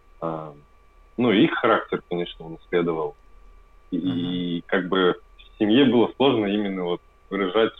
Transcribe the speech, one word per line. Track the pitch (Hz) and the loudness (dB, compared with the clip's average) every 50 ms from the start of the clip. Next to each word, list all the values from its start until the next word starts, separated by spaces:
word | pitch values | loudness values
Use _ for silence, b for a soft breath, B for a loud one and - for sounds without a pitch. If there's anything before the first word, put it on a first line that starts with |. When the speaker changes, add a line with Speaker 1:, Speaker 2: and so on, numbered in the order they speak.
| _ _ - - | _ _ -16 -10
Speaker 1:
А, | 82 82 80 78 78 76 73 73 - _ _ _ _ _ _ - - _ _ - | -8 -8 -8 -8 -10 -12 -16 -18 -20 _ _ _ _ _ _ -20 -20 _ _ -2
ну, | 123 123 | 0 2
их | 98 104 151 160 - | 4 4 4 2 2
характер, | - - 117 107 101 - - 95 90 - - | 0 0 2 2 2 0 -4 -8 -8 -6 -6
конечно, | 87 87 87 - - - 82 | -6 -6 -6 -8 -10 -14 -16
унаследовал. | 82 80 78 - _ - 87 87 85 80 80 78 73 71 - - - - - - - - - - _ - - - - | -16 -16 -16 -8 _ -2 0 0 0 -2 -4 -4 -8 -8 -12 -20 -20 -20 -20 -20 -20 -20 -20 -20 _ -20 -20 -14 -8
И, | - - - | -6 -6 -4
Speaker 2:
Мгм. | 92 85 87 90 87 90 90 90 87 87 85 | -4 -4 -4 -4 -4 -4 -4 -4 -4 -6 -6
Speaker 1:
и | - - | -6 -2
как | 101 95 90 90 | -2 -2 -2 0
бы | 95 95 92 87 85 - - - - - | 2 2 4 2 2 0 -4 -20 -20 -20
в | - - - - | -20 -16 -6 -2
семье | 110 104 110 131 143 | 0 4 4 6 6
было | 123 110 120 104 90 - - | 6 4 4 2 2 2 2
сложно | 127 139 127 113 104 98 | 2 2 2 2 0 0
именно | 101 107 104 98 95 92 90 | -2 -2 -2 -4 -4 -6 -4
вот | 87 87 - _ _ _ _ _ - | -4 -6 -6 _ _ _ _ _ -8
выражать | 95 98 101 92 90 110 113 107 - - | -6 -4 -2 0 0 2 0 0 -2 -6